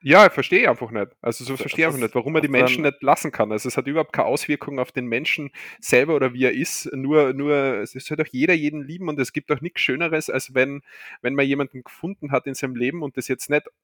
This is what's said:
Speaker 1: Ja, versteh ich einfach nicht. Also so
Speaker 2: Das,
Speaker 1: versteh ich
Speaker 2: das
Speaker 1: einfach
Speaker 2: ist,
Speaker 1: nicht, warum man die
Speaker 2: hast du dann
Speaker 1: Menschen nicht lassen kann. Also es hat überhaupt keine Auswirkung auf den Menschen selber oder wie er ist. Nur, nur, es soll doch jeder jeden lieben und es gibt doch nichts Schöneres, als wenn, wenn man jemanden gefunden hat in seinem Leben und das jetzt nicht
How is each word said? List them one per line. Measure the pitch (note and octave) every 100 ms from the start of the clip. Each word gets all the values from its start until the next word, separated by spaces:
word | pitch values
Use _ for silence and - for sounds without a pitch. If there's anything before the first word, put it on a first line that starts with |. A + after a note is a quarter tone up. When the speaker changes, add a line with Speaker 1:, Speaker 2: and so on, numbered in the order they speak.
Speaker 1:
Ja, | C#3+ E3+ G3+
versteh | - C3 -
ich | A#3+
einfach | A#2 A#2
nicht. | A2+ G2+ _
Also | A#2+ A2+
so | B2 C3+
Speaker 2:
Das, |
Speaker 1:
versteh | - -
ich | D#3+
Speaker 2:
das |
Speaker 1:
einfach | C#3+
Speaker 2:
ist, |
Speaker 1:
nicht, | A2+ B2
warum | A#2+
man | D#3+
die | D3
Speaker 2:
hast | C3+
du |
dann | B2+ B2+
Speaker 1:
Menschen |
nicht | D3+ C#3
lassen | C3+ - D#3
kann. | - G#2+
Also | G#2+ B2+
es | -
hat | B2+
überhaupt | D#3 D#3
keine | - -
Auswirkung | C#3 - D3 - C#3
auf | B2
den | - B2
Menschen | A#2 D#3 - C#3+ - - -
selber | - B2+ D3 D3+
oder | C3
wie | B2 C3
er |
ist. | A2+ E3+ - -
Nur, | C3+ C3+ D3+ C3+
nur, | C3+ D3 D3 C3+ A2
es | G#2
soll | C3 - D3+
doch | D3+
jeder | B2+ D#3
jeden | E3+ D3 D3+
lieben | C#3 F3 F3+
und | D3
es | B2+
gibt | - -
doch | C#3+
nichts | E3 -
Schöneres, | - C3+ E3+ D#3 -
als | C3 -
wenn, | C3 C3 C#3 _ - - -
wenn | B2 C#3
man | C#3
jemanden | C#3 C#3 C3
gefunden | - - F3 G3+ D3
hat | C#3 -
in |
seinem | C3 C3+ A#2+
Leben | B2 E3+
und | D3 C3
das | -
jetzt | B2+ -
nicht | D3 - _